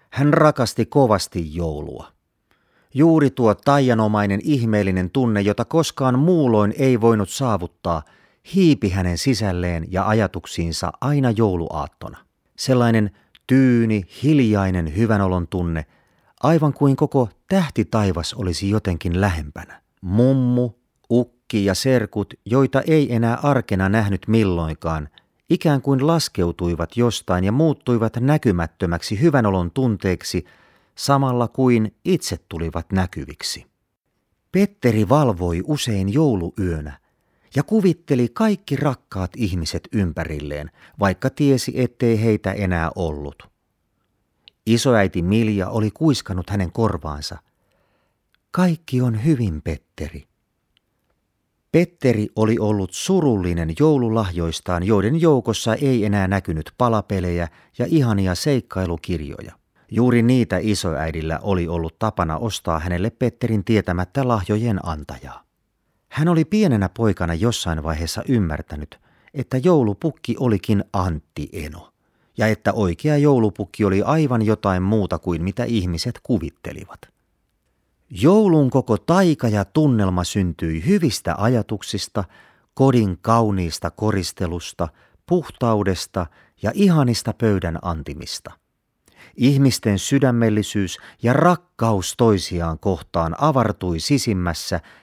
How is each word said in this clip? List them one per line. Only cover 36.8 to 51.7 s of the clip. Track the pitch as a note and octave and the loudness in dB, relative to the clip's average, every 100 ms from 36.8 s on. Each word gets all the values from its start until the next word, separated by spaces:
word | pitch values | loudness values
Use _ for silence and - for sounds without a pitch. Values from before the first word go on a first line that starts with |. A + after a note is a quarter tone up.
| D2+ D2+ _ _ _ _ _ - | -8 -14 _ _ _ _ _ -6
ja | |
kuvitteli | D3 A3 F3+ - - C3 A#2+ | 0 2 2 0 -2 0 0
kaikki | - A3 G3+ - C3+ | 0 0 0 -4 -2
rakkaat | D3 B2+ _ - F#2 - | -2 -4 _ -6 -6 -4
ihmiset | A2 F2 D#2+ E2 - | -4 -4 -6 -8 -6
ympärilleen, | A2 F#2 D2 - D2+ D2 D2 D2+ _ - - | -2 -2 -2 -6 -8 -8 -10 -12 _ -16 -2
vaikka | G2 F#2 C3 | -2 0 -4
tiesi, | - D3 C3 - A#2 | 0 2 2 0 -2
ettei | B2 - A#2+ A2 | -4 0 2 2
heitä | A2+ G#2+ G2+ | 2 0 -2
enää | G2 G2 F2+ E2 - | -4 -2 -2 -2 -4
ollut. | E2+ D2 D2 - - _ _ _ _ _ _ _ _ _ - _ - | -6 -6 -10 -14 -20 _ _ _ _ _ _ _ _ _ -20 _ 0
Isoäiti | A#2 C#3 A#2 F#2+ F2+ | 0 2 2 2 0
Milja | F2 G#2+ A2 G2+ F2+ | 0 0 0 -2 -2
oli | A2+ G#2+ | -2 -4
kuiskannut | - D#3+ C3 - F#2 F2 | 0 0 0 -2 -8 -4
hänen | G2+ F2+ | -4 -4
korvaansa: | - A2+ E2+ D#2 D2 D2 - _ _ _ _ _ _ _ _ _ _ _ | 0 -2 -2 -8 -10 -10 -14 _ _ _ _ _ _ _ _ _ _ _
"Kaikki | - F3+ E3 - B2+ | 0 0 0 -2 -2
on | B2 A2 C3+ | 0 0 0
hyvin, | D3 A2 D#2 | 0 0 -4
Petteri." | D#2+ D2+ _ - D2+ D2 - _ _ _ _ _ _ _ _ _ _ _ _ _ _ | -6 -8 _ -12 -12 -12 -20 _ _ _ _ _ _ _ _ _ _ _ _ _ _